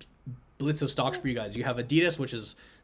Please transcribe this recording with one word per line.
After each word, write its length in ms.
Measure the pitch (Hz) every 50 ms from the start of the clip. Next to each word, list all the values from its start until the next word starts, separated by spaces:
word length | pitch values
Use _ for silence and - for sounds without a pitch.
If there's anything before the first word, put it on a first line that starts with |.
| - - - _ - 131 123 - - _ _
blitz 240 | - 139 147 151 151
of 80 | 147 131
stocks 260 | - - 127 135 -
for 100 | - -
you 80 | 135 123
guys. 220 | 117 107 101 101
You 80 | 120 123
have 100 | 135 120
Adidas, 420 | 120 120 120 151 160 175 175 165
which 160 | 147 139 123 123
is 220 | 113 104 - - - - - - -